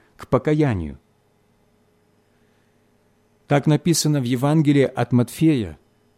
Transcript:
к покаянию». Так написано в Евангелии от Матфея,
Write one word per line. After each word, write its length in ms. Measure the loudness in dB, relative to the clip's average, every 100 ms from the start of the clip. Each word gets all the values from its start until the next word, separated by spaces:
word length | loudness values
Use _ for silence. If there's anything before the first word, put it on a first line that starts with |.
| _ -20
к 100 | -4
покаянию». 720 | -2 0 0 0 -2 -6 -12 _ _ _ _ _ _ _ _ _ _ _ _ _ _ _ _ _ _ _ _ _ _ _ _ -2
Так 200 | 0 2
написано 540 | 2 2 0 0 -2
в 40 |
Евангелии 580 | -2 -2 0 2 4 2
от 300 | 2 -2 0
Матфея, 680 | 0 0 0 0 0 -4 -12 _ _ _